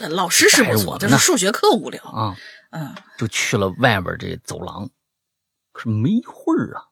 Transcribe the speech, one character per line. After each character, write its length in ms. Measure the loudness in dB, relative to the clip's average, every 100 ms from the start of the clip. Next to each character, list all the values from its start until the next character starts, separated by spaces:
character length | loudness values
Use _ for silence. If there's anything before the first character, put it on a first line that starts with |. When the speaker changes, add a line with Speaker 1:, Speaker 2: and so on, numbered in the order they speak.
| -6
Speaker 1:
老 180 | -4 0
师 220 | 4 6
是 160 | 6 4
不 100 | 2
错， 0 |
Speaker 2:
带 80 |
着 20 | 0
我 60 |
们 80 | -2
呢， 0 |
Speaker 1:
就 80 | 4
是 80 | 4
数 200 | 4 2
学 120 | 0
课 220 | 2 2
无 180 | 2 0
聊。 140 | -10
Speaker 2:
啊， 320 | -10 -6 -6 -6 -14 -20 _
Speaker 1:
嗯。 220 | -10 -10 -12 -18 -6
Speaker 2:
就 80 | -4
去 260 | -2 0 0
了 120 | 0 2
外 220 | 2 2
边 160 | -2 -6
这 180 | -8 -10
走 160 | -10 -10
廊， 300 | -10 -10 -12 -14 _ _ _ _ _ _ _
可 120 | -10
是 60 | -4
没 200 | 0 2
一 140 | 0 -2
会 280 | -6 -2
儿 220 | 0 -2 -8
啊 80 | -16